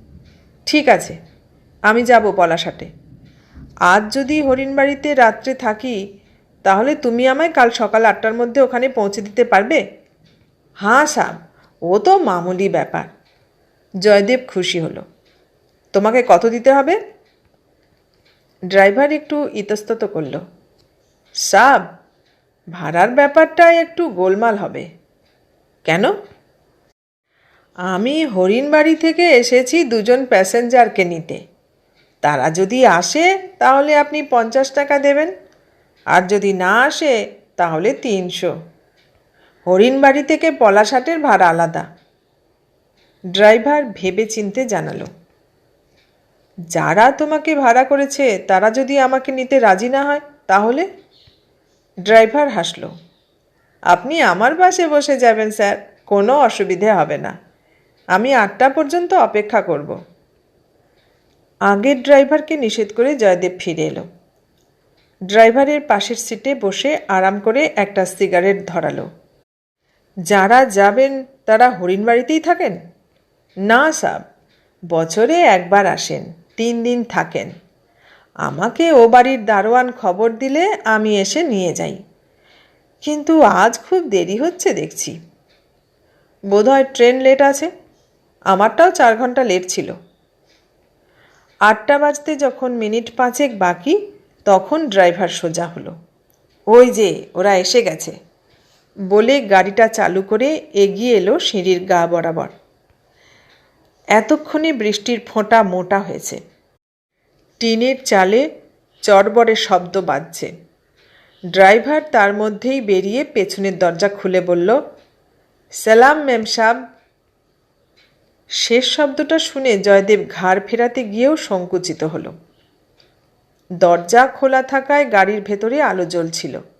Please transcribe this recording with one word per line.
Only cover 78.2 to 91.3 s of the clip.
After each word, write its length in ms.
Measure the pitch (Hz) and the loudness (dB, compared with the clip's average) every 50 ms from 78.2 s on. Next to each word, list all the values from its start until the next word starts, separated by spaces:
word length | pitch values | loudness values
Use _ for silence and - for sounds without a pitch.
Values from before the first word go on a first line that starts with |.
| _ _ _ | _ _ _
আমাকে 580 | - 156 143 143 147 190 233 226 - 330 339 | -8 -8 -8 -6 -6 -6 -6 -4 -2 0 2
ও 160 | 311 254 233 233 | 4 6 6 6
বাড়ির 380 | 226 247 247 262 269 240 208 | 6 6 4 4 0 -4 -2
দারোয়ান 460 | 208 214 196 196 220 240 254 254 247 | -2 -2 0 0 0 2 0 0 -2
খবর 400 | 233 - - 190 180 190 220 233 | -4 -6 -4 -4 -2 -2 -2 -2
দিলে 460 | 226 220 269 269 277 311 359 415 415 - - | -2 -4 -6 -4 -2 0 0 -2 -2 -4 -2
আমি 380 | 240 220 214 214 214 208 202 | -2 0 0 0 0 -2 -2
এসে 220 | 190 - - 302 349 | -2 -2 -2 -4 -2
নিয়ে 300 | 302 220 196 180 170 143 | -2 -2 -2 -4 -4 -4
যাই। 300 | 127 85 156 - - - _ _ _ _ _ _ _ _ _ _ _ _ _ _ _ _ _ _ _ | -6 -8 -8 -10 -12 -18 _ _ _ _ _ _ _ _ _ _ _ _ _ _ _ _ _ _ _
কিন্তু 400 | - 294 302 302 294 311 320 311 | -8 -8 -8 -6 -2 2 4 6
আজ 380 | 277 202 - 180 196 233 240 - | 6 6 6 4 2 2 0 -2
খুব 240 | - - 370 370 339 | -8 -4 -2 -2 -2
দেরি 340 | 269 202 185 170 170 196 226 | 0 -2 -2 -2 -2 -4 -4
হচ্ছে 360 | 285 349 349 - - 370 226 | -4 -4 -4 -4 -4 -4 -4
দেখছি।" 460 | 170 156 156 - - - 143 - - - _ _ _ _ _ _ _ _ _ _ _ _ _ _ _ _ _ _ _ _ _ _ _ - | -4 -6 -10 -10 -12 -12 -12 -12 -16 -18 _ _ _ _ _ _ _ _ _ _ _ _ _ _ _ _ _ _ _ _ _ _ _ -4
"বোধহয় 380 | 196 202 208 214 254 269 269 262 | 0 2 2 4 4 4 4 2
ট্রেন 380 | 269 - - 240 240 254 262 | 0 2 2 4 4 4 4
লেট 200 | 262 262 269 269 | 4 4 4 6
আছে, 300 | 285 277 277 277 311 349 - - _ _ _ _ _ _ _ _ _ _ _ _ | 4 2 2 0 -6 -8 -10 -12 _ _ _ _ _ _ _ _ _ _ _ _
আমারটাও 500 | - 185 190 185 208 220 214 - 330 370 | -2 0 0 2 2 0 2 4 2 2
চার 260 | 359 - 277 233 226 220 | 4 4 2 2 2 2
ঘন্টা 260 | 254 247 247 269 262 | -2 -4 -2 -2 -2
লেট 240 | 220 180 185 180 - | 0 0 -2 -4 -6
ছিল।" 260 | - 202 139 - - - - _ _ _ _ _ _ _ _ _ _ _ _ _ _ _ _ _ _ _ _ _ _ _ _ _ | -8 -8 -8 -8 -10 -16 -18 _ _ _ _ _ _ _ _ _ _ _ _ _ _ _ _ _ _ _ _ _ _ _ _ _